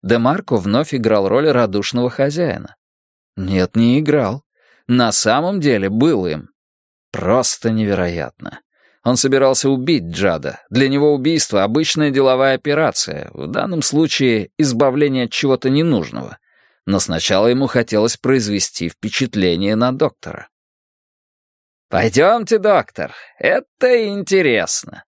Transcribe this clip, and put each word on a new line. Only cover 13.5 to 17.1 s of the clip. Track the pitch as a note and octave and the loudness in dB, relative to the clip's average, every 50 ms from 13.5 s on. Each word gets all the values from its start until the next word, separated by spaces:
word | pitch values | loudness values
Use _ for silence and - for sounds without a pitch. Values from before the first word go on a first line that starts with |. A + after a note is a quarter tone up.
| - - - G3+ F3+ D#3+ | -4 -4 -4 -2 -4 -2
случае | C#3 - - D3+ D#3+ C#3+ - - C#3 B2+ A#2 G#2+ F#2+ - _ | -2 0 0 0 0 0 0 0 0 2 2 0 -2 -6 _
избавление | - D#3 C#3 B2 A2+ C#3+ C3+ B2+ C#3+ D3+ C#3+ C3+ C3 B2 | -2 -2 0 2 2 2 2 2 2 0 0 0 -2 -4
от | A#2 | -4
чего-то | - - - C#3 C3 B2 - C3 | -4 -2 0 0 0 0 0 0
ненужного. | C3+ C#3+ D#3+ E3+ C#3+ G2+ D#2+ A1+ A1 A1 B1+ A#1 - _ _ _ _ _ _ _ _ _ _ | 0 2 2 2 0 0 -2 -4 -10 -12 -12 -12 -16 _ _ _ _ _ _ _ _ _ _
Но | - G2 F#2 | -2 0 0
сначала | - - | 0 -2